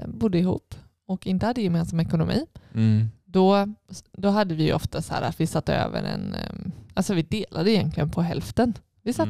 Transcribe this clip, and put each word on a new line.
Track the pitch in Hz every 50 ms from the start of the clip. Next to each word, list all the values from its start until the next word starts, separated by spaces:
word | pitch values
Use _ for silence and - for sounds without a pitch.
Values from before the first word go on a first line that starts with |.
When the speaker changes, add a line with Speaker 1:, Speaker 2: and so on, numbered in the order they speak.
| - -
Speaker 1:
bodde | - 226 233 214 180 170
ihop | 180 185 - - - - - - - - _ _ _ -
och | 185 - - -
inte | 185 180 190
hade | 226 247 254
gemensam | 208 180 170 165 170 - 175 165
ekonomi, | 165 - - 160 165 175 - 233 320 - - - - - -
Speaker 2:
Mm. | 113 110 110 107 107 113 110 - - _
Speaker 1:
då, | _ - 190 185 190 202 202 202 208 214 - _ - 196 - - _
då | - - 185 202
hade | 202 214 208 180 165
vi | 156 156
ju | - -
ofta | 160 - - - -
så | 160 - -
här | -
att | - 123 165 -
vi | 160 165
satte | - 160 - - 139
över | - - - - - 50
en, | 50 52 50 50 50 50
ehm, | 50 50 50 50 50 50 - - - - - -
alltså, | - 190 - 202
vi | 170
delade | 156 - 214 214 185 - - - 165 214
egentligen | 226 190 - 156 156 170 151 156
på | - 170
hälften. | 170 170 - - - - - - 240 247 208 - - _ _ _ -
Vi | 208 254
satte | - 320 -